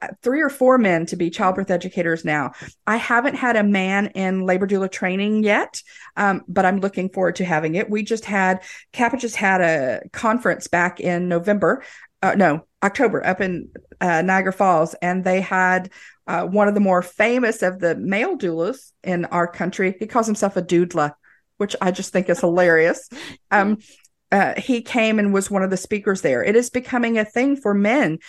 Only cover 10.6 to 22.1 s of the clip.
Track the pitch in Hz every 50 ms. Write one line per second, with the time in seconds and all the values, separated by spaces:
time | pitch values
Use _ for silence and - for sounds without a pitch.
10.6 | - - - 175 175 180 180 - - 180 175 175 180 180 175 170 170 208 208 202
11.6 | 175 160 226 269 - - - - - - _ - - 185 - 196 190 160 147 160
12.6 | - _ _ - - 196 196 - 269 226 - 139 - - 185 - 202 185 180 160
13.6 | - - - - _ _ - - 190 180 170 160 170 185 190 190 190 190 185 -
14.6 | 202 190 175 160 160 170 - - - 175 180 185 180 185 185 190 185 - 196 185
15.6 | 185 185 185 185 180 190 - - - - - _ - - 170 170 180 175 190 208
16.6 | 208 208 208 208 202 190 185 180 175 - - - 214 233 240 254 247 214 - -
17.6 | - 180 185 185 180 170 160 - - 180 196 208 247 392 370 - 214 175 165 165
18.6 | 170 202 269 - - - _ _ - 185 180 175 175 - - 175 170 170 - -
19.6 | 190 185 - - 190 185 190 - 220 214 - 240 220 220 214 - 208 196 202 190
20.6 | 175 170 175 170 175 175 175 165 147 147 147 _ _ _ _ _ _ _ _ -
21.6 | 202 202 - - 190 185 185 - 196 -